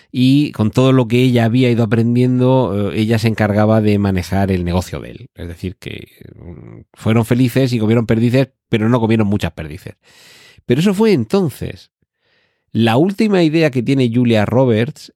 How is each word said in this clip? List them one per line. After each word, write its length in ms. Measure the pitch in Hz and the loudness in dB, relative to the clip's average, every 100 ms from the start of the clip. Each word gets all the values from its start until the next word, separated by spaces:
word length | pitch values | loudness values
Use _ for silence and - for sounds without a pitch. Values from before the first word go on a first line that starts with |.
| _ | _
Y 380 | 131 127 139 147 | 0 2 2 0
con 180 | - 110 | -2 -2
todo 220 | 127 131 | 2 2
lo 160 | 131 117 | 2 2
que 140 | 120 | 2
ella 240 | 127 120 113 | 2 2 2
había 240 | 123 123 | 2 0
ido 120 | 117 | 0
aprendiendo, 1080 | 113 113 113 120 127 127 127 131 107 101 101 | 0 0 0 0 0 2 2 2 0 -2 -4
eh, 80 | 78 | -2
ella 180 | 110 113 | -2 0
se 100 | 117 | -2
encargaba 520 | 107 107 104 107 110 | -2 0 2 2 2
de 180 | 107 101 | 2 2
manejar 540 | 101 95 87 95 98 | 0 -2 -2 -2 0
el 100 | 92 | -2
negocio 380 | 87 90 - 71 | -2 -2 -4 -10
de 100 | 58 | -12
él. 200 | - 123 | -18 -20
Es 140 | - 85 | -16 -16
decir, 280 | 82 92 - | -10 -12 -12
que, 300 | - - - _ - | -14 -14 -18 _ -20
mm, 480 | - 85 87 - - - | -20 -20 -20 -20 -20 -20
fueron 320 | - 107 113 | -8 0 0
felices 480 | 110 120 127 131 131 | 2 0 0 0 0
y 60 | 123 | 0
comieron 260 | 107 117 | 0 0
perdices, 460 | 113 113 120 127 135 _ - | 0 0 0 0 -2 _ -6
pero 220 | 113 110 | -2 0
no 100 | 123 | 2
comieron 260 | 110 113 101 | 2 2 0
muchas 260 | 104 82 | -2 -4
perdices. 420 | - 78 73 - - _ _ - - - _ - | -8 -12 -12 -16 -20 _ _ -20 -20 -20 _ -4
Pero 160 | 127 | 0
eso 100 | 196 | 0
fue 220 | 190 220 | 2 2
entonces. 800 | 170 110 196 170 - 95 98 - _ _ _ _ _ _ _ _ | 2 0 -2 -2 -6 -12 -12 -20 _ _ _ _ _ _ _ _
La 260 | 113 113 117 | 0 2 2
última 440 | 185 196 220 196 | 2 0 0 2
idea 280 | 160 160 156 | 2 2 0
que 120 | 127 | 0
tiene 280 | 117 139 123 | 0 0 2
Julia 320 | 117 120 110 | 2 2 2
Roberts 680 | 104 117 131 110 117 - - | 2 2 2 2 -2 -8 -20